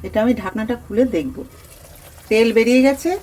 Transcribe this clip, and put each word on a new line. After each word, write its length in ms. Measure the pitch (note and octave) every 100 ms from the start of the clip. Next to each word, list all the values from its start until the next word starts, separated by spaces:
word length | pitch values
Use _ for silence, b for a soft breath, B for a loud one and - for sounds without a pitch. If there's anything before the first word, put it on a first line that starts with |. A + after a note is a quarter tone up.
এটা 180 | A#3+ A3
আমি 100 | A3+
ঢাকনাটা 420 | A#3 G3 G#3+ A3 A#3
খুলে 280 | - G3+ B3+
দেখব। 380 | F#3 C3+ B2+ - - - - - - - - -
তেল 240 | A3 A3+
বেরিয়ে 280 | A3 A3+ B3+
গেছে 360 | C4 C4+ E4+ F#4+